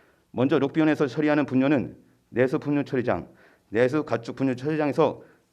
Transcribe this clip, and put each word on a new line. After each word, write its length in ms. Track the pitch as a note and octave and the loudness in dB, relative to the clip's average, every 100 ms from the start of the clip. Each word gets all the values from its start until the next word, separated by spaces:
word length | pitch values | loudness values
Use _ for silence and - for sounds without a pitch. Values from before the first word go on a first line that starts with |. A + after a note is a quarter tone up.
| _ _ _ | _ _ _
먼저 280 | - C3 D#3 | -2 2 2
록비원에서 480 | C3+ D#3+ D#3 D3 C#3+ | 2 2 2 2 -2
처리하는 380 | B2+ D3+ D3+ C#3 | 0 0 2 2
분뇨는 520 | C3 C3+ D3 E2+ - _ _ _ | 2 2 2 -2 -8 _ _ _
내수 280 | A2 B2+ C3+ | 0 0 0
분뇨 260 | C#3+ D3 | -2 -2
처리장, 440 | - C3 G2+ F2+ C2+ - - _ _ | -2 -2 -2 -4 -6 -18 -20 _ _
내수 340 | G#2 B2+ D3+ | 0 2 0
가축 320 | D3 A#2 A#2+ A#2+ | -2 -4 -6 -4
분뇨 200 | C3+ B2 | -4 -2
처리장에서 680 | C#3 D#3 D3 C3 C#3+ - - _ _ | -4 -2 0 2 2 0 -14 _ _